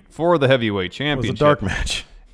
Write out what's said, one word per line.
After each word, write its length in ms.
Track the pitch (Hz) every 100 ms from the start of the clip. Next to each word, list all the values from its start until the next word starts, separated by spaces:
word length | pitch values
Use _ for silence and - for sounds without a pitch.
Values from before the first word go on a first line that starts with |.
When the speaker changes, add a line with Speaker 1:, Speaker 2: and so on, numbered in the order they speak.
| _
Speaker 1:
for 280 | - 165 170
the 100 | 135
heavyweight 380 | 135 113 101 90
Speaker 2:
It 20 |
was 80 | -
a 20 |
Speaker 1:
championship 400 | 143 139 113 90
Speaker 2:
dark 220 | 147 143
match. 440 | 98 - - - - - _